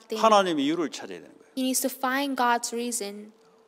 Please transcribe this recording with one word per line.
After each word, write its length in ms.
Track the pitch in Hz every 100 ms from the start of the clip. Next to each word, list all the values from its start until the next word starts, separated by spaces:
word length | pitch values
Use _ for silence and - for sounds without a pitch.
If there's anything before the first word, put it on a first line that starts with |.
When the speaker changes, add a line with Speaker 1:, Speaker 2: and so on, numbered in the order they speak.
| -
Speaker 1:
thing. 80 | 220
Speaker 2:
하나님의 400 | 220 208 185 151
이유를 240 | 139 170 143
찾아야 300 | - 98 85
되는 80 | 73
거예요. 240 | - -
Speaker 1:
He 60 | 262 262
needs 140 | 254
to 80 | 262
find 480 | - 254 262 285 254
God's 320 | 240 240 -
reason. 600 | 233 240 226 202 208 214 - _ _